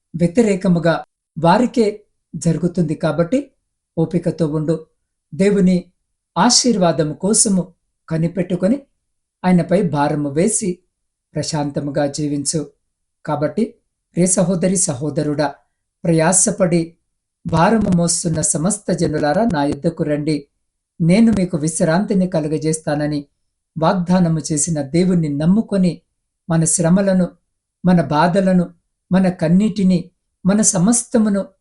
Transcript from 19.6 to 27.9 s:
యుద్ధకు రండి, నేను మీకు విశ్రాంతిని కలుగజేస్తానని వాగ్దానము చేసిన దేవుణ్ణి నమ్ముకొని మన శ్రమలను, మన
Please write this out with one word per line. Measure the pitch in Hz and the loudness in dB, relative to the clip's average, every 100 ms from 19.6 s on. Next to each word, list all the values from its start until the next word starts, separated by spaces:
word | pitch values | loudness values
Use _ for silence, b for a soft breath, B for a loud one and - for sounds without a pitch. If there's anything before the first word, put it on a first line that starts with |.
యుద్ధకు | 143 143 139 - | -2 -2 -4 -4
రండి, | 151 147 151 147 - _ _ _ _ - | -4 -2 -2 -4 -6 _ _ _ _ -2
నేను | 165 190 226 202 | 2 4 4 2
మీకు | 180 160 | 0 -2
విశ్రాంతిని | 156 - 190 208 208 196 185 | -4 -2 0 0 0 0 0
కలుగజేస్తానని | 180 151 156 151 160 - 147 151 147 143 _ _ _ _ - | -2 -2 -4 -2 -4 -4 -4 -2 -4 -8 _ _ _ _ -2
వాగ్దానము | 160 190 170 180 170 160 139 | 0 0 0 2 2 0 -2
చేసిన | 151 - 156 135 160 | -4 -4 -4 -2 0
దేవుణ్ణి | 180 180 156 143 | 0 0 0 -2
నమ్ముకొని | 156 202 220 196 180 156 _ _ _ _ - | 2 2 0 0 0 -2 _ _ _ _ -4
మన | 165 160 - | 0 0 0
శ్రమలను, | 160 190 196 185 175 - _ _ _ _ | 2 2 2 0 0 -6 _ _ _ _
మన | 180 | 2